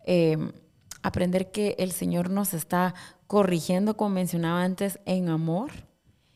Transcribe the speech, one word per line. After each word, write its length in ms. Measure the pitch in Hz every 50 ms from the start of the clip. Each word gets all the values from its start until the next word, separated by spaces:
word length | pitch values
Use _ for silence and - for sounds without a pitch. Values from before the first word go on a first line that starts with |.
| -
eh, 320 | - 180 175 165 160 156 156 143 117 - - - _ _ _ _ - - -
aprender 480 | - - - 196 185 180 180 185 190 190
que 220 | - 208 208 202 - -
el 140 | 185 185
Señor 380 | 170 - 185 175 170 175 175 180
nos 220 | 190 202 208 190 -
está 400 | 160 - - 180 180 180 185 175 - - - - _ _ -
corrigiendo, 680 | 196 208 202 180 180 165 143 - 180 185 202 214 214
como 140 | - 220 208 190
mencionaba 480 | 185 185 175 - 170 165 165 170 175 180
antes, 340 | 185 185 - 202 196 190 - -
en 240 | - 185 185 180 170
amor. 420 | 160 160 165 160 160 185 247 302 - - - - _ _ _ _ _ _ _ _ _